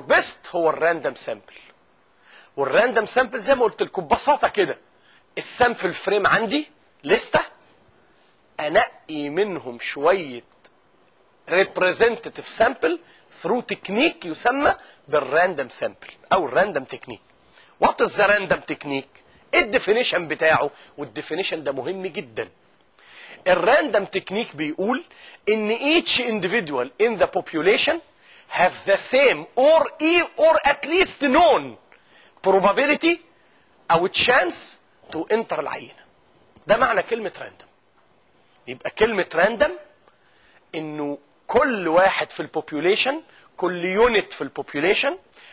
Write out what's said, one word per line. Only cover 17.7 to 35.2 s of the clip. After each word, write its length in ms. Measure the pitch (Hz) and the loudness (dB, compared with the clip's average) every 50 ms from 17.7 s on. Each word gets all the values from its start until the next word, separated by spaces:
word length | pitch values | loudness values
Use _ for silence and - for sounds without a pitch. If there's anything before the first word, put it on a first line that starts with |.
| _ - - | _ 0 0
What 220 | 247 - - 247 | 2 2 2 0
is 40 | 196 | 0
the 160 | - - 208 | 2 2 2
random 340 | 196 208 208 196 165 175 160 - - | 4 2 2 0 -2 -4 -4 -4 -8
technique؟ 480 | 151 - - 147 139 135 131 - _ _ _ _ _ _ _ _ - | -10 -8 -8 -6 -6 -6 -8 -10 _ _ _ _ _ _ _ _ -2
إيه 60 | 339 | -2
الديفينيشن 680 | 285 214 202 254 - 185 214 240 247 - - 180 170 147 | 0 0 -2 -2 0 0 0 0 0 -2 -2 -4 -4 -4
بتاعه؟ 420 | 151 135 160 160 156 123 139 147 - - - - _ - | -4 0 2 2 2 2 0 -2 -6 -12 -20 -18 _ -14
والديفينيشن 680 | 147 - - 151 143 - 156 170 190 - 180 160 143 | -14 -12 -12 -12 -10 -8 -6 -6 -4 -4 -6 -6 -6
ده 80 | 143 | -6
مهم 340 | 139 135 120 151 190 190 185 | -6 -6 -6 -8 -8 -8 -8
جدًا. 420 | 190 151 - 151 120 113 120 110 - _ _ _ _ _ _ _ _ _ _ - - - - - - - - - | -10 -10 -10 -12 -10 -10 -10 -10 -10 _ _ _ _ _ _ _ _ _ _ -20 -20 -20 -20 -20 -20 -16 -4 0
الراندوم 580 | 185 180 175 170 208 262 320 330 269 196 185 196 | 2 2 2 4 4 4 4 2 2 0 0 0
تكنيك 520 | - - 190 - - 190 214 233 - - | -2 -6 -6 -6 -6 -6 -6 -6 -6 -8
بيقول 480 | 143 156 147 156 - 185 220 254 302 349 _ - - - - - - - - | -8 -6 -6 -4 -4 -2 -2 -2 -4 -6 _ -20 -20 -20 -20 -20 -8 -2 -2
إن 300 | 214 220 214 208 226 233 | 0 0 0 -2 -2 0
each 400 | 269 285 320 349 - - - - | 0 2 2 2 2 0 0 0
individual 680 | 240 247 220 214 170 180 196 240 185 147 143 123 123 139 - - | 0 -2 -4 -2 -2 -2 -2 -2 -2 -2 -4 -4 -4 -4 -2 0
in 200 | 208 240 226 180 | 0 0 2 2
the 40 | 175 | 0
population 680 | - - 185 160 - - 156 151 185 233 269 - 285 339 339 - _ _ _ _ - - - _ - - - | 0 0 -4 -6 -4 -4 0 2 2 2 2 2 0 -2 -2 -6 _ _ _ _ -20 -20 -20 _ -6 -2 0
have 320 | 175 180 - - - 190 | 0 0 0 -2 0 0
the 60 | 196 | 0
same 500 | - - - 254 262 285 240 170 147 160 - - | 0 0 0 2 4 4 4 2 0 -4 -6 0
or 260 | - 262 302 320 320 285 226 - - | 2 4 6 6 4 4 0 -2 -2
e-، 260 | 311 320 349 349 320 - - - | 0 2 2 2 0 -2 0 2
or 320 | 294 320 311 311 - 285 | 4 4 4 4 2 0
at 160 | 285 - - | 0 0 -2
least 360 | 269 330 381 - - - - | 0 2 2 2 0 -2 -2
known 540 | 277 277 247 320 359 311 240 160 139 127 107 - _ _ - _ _ _ _ - - _ _ _ - 190 | 0 2 4 6 6 6 4 4 0 -4 -14 -18 _ _ -20 _ _ _ _ -20 -20 _ _ _ 0 2
probability 720 | 190 190 180 202 196 220 277 294 294 - - 330 339 - - _ _ _ _ _ _ _ _ _ _ _ _ - | 4 4 4 4 2 2 2 2 2 2 2 0 0 0 -4 _ _ _ _ _ _ _ _ _ _ _ _ 0
أو 180 | 170 170 175 196 | 2 2 2 0
chance 680 | - - - 240 247 285 359 349 - - - - - - _ _ _ _ _ - | 0 0 2 2 4 2 2 0 -2 -6 -8 -10 -12 -16 _ _ _ _ _ -12
to 60 | - 160 | -8 -6